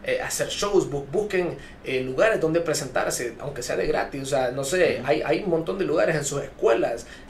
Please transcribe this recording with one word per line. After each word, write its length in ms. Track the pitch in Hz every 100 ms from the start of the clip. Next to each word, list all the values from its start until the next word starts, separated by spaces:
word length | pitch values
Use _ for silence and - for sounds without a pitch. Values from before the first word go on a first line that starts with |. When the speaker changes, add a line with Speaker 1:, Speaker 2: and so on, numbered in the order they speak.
Speaker 1:
eh, 160 | 131 127
hacer 240 | - - -
shows, 420 | - 202 190 131
bu-, 160 | 139 139
busquen, 480 | 190 208 185 170 139 - -
eh, 180 | - 131
lugares 400 | 127 135 220 208
donde 200 | 160 165
presentarse, 720 | 165 143 - 180 151 - 120 -
aunque 240 | 143 123
sea 100 | -
de 100 | - -
gratis, 340 | 107 - 139
o 40 | 135
sea, 260 | 139 127
no 100 | 135
sé, 360 | 135 180 151 -
Speaker 2:
Ujú. 80 | 131
Speaker 1:
hay, 140 | 156
hay 200 | - 170
un 80 | 202
montón 260 | 165 160 196
de 80 |
lugares 300 | 156 160 -
en 100 | 156
sus 160 | 143 143
escuelas, 640 | 139 - 233 - 135 117 - -